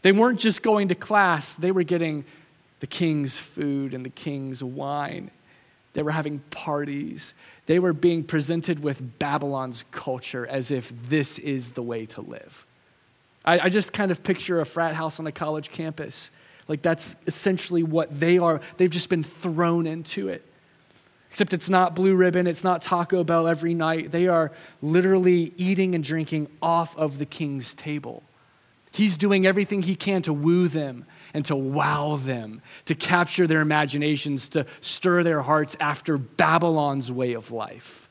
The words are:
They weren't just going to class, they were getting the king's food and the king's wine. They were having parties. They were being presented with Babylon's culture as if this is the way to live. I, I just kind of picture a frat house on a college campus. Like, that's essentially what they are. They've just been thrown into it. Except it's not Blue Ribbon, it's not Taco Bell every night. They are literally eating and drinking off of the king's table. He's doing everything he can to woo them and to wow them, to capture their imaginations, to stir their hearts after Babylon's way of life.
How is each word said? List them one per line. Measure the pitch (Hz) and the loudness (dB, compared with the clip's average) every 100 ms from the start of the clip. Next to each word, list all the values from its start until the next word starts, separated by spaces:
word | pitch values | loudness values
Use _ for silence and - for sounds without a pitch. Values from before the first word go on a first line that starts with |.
They | 190 | 6
weren't | 196 233 220 | 6 6 4
just | 226 - | 2 2
going | 226 208 196 | 2 2 2
to | |
class, | - - 208 190 156 139 | -2 2 4 4 2 -2
they | - 175 | -4 0
were | 190 | 0
getting | 170 175 165 151 139 - _ _ _ _ | 0 0 -2 -4 -10 -20 _ _ _ _
the | 139 | -10
king's | - 170 151 139 - | -2 0 0 -2 -4
food | - - 147 139 139 | -8 -6 -4 -2 -4
and | 131 | -8
the | 127 | -12
king's | - 160 139 135 127 | -10 -8 -8 -8 -8
wine. | 127 135 139 147 143 175 196 _ _ _ _ _ _ | -8 -8 -6 -4 -6 -8 -14 _ _ _ _ _ _
They | 151 | -4
were | 151 | -2
having | 156 147 143 - | -2 -2 -6 -10
parties. | - - 147 147 143 151 - - - - - - | -10 -4 -4 -4 -6 -8 -8 -12 -12 -20 -14 2
They | 170 | 2
were | 180 | 4
being | 151 170 165 | 4 4 2
presented | 147 156 135 165 156 156 | 0 -2 0 -2 -2 -2
with | 147 135 127 - | -2 -4 -8 -6
Babylon's | 147 143 143 135 131 120 - | -2 -2 -2 -4 -6 -10 -12
culture | - - 127 - 127 120 | -10 -8 -8 -8 -10 -6
as | 135 123 | -4 -2
if | 135 117 120 120 | -4 -6 -14 -2
this | 151 143 - | 0 0 -4
is | 151 135 120 | -4 -6 -6
the | 123 | -10
way | 120 117 110 | -8 -8 -8
to | - | -14
live. | - - - - _ _ _ _ _ _ _ _ | -14 -16 -18 -20 _ _ _ _ _ _ _ _
I, | - 175 | 2 4
I | 185 | 4
just | 202 - | 2 0
kind | - 196 | -2 -2
of | 175 | 0
picture | - 185 - 170 | -2 -4 -2 -2
a | 156 | -2
frat | 170 165 | -2 -2
house | 156 160 - | -2 -6 -6
on | 160 | -8
a | |
college | - 156 156 147 | -6 -6 -6 -8
campus. | - 160 156 147 - - _ _ - - | -8 -8 -8 -12 -12 -16 _ _ -20 -8
Like, | 156 | -2
that's | 165 160 - - - | 0 0 -2 -6 -6
essentially | - 202 185 - 175 | 0 0 0 0 0
what | 160 160 160 143 | 2 0 0 0
they | 165 180 | 4 6
are. | 170 156 - - | 4 2 -4 2
They've | 180 | 2
just | 170 - | 2 -2
been | 175 | -2
thrown | 151 - 185 160 170 170 160 | -2 -6 -4 2 2 2 0
into | 165 156 - 190 | -6 -8 -6 -6
it. | 165 _ _ _ _ _ _ _ _ _ | -8 _ _ _ _ _ _ _ _ _
Except | - 202 | -2 0
it's | 180 - | 0 2
not | 185 180 | 4 4
Blue | 165 190 | 4 4
Ribbon, | 190 185 180 180 | 6 6 4 0
it's | 160 | 0
not | 185 175 | 0 0
Taco | - 175 170 185 | 0 -2 2 0
Bell | 170 170 165 | 2 2 2
every | 160 170 | 0 0
night. | 170 160 160 156 | 0 0 -2 -2
They | 165 180 | 0 4
are | 170 156 - - _ | 4 2 -4 -20 _
literally | 147 170 185 190 185 180 165 - | 2 4 4 4 6 4 2 -2
eating | 180 190 190 | 0 2 2
and | 175 | 0
drinking | 143 160 156 160 147 - | -2 -4 -2 -2 -4 -2
off | 165 170 165 - | 2 2 0 -2
of | 156 139 | -4 -2
the | 147 | -8
king's | - 151 139 117 | -6 -6 -4 -6
table. | - 151 147 117 113 _ _ _ _ _ _ _ | -8 -6 -8 -8 -14 _ _ _ _ _ _ _
He's | - 214 165 | 2 2 4
doing | 202 196 190 | 2 6 4
everything | 190 196 202 | 4 0 0
he | 175 | -2
can | 190 196 190 | -2 0 -2
to | 160 | 0
woo | 147 151 180 175 | 0 4 4 4
them | 151 139 120 - - - | 0 -4 -8 -18 -20 -10
and | 156 | -6
to | 135 | -2
wow | 143 135 143 147 147 147 147 | -2 -2 0 0 0 -2 -2
them, | 131 123 110 110 - - - | -4 -6 -8 -14 -18 -16 -6
to | |
capture | 165 - 175 175 - 170 | -4 2 2 2 2 4
their | 156 | 4
imaginations, | 151 151 147 143 151 147 147 139 - | 4 2 2 0 0 0 -2 -4 -2
to | 160 135 - | -4 -4 -10
stir | - - 185 175 | -8 -2 2 2
their | 170 151 | 2 0
hearts | 139 151 147 - | 2 2 2 -2
after | 147 143 - 147 | -2 -2 -2 -2
Babylon's | 123 - 160 165 170 160 147 139 123 | -2 0 4 4 2 2 0 -2 -4
way | 123 123 | -2 -2
of | 117 107 | -4 -6
life. | 117 104 - - - - | -8 -8 -12 -18 -20 -20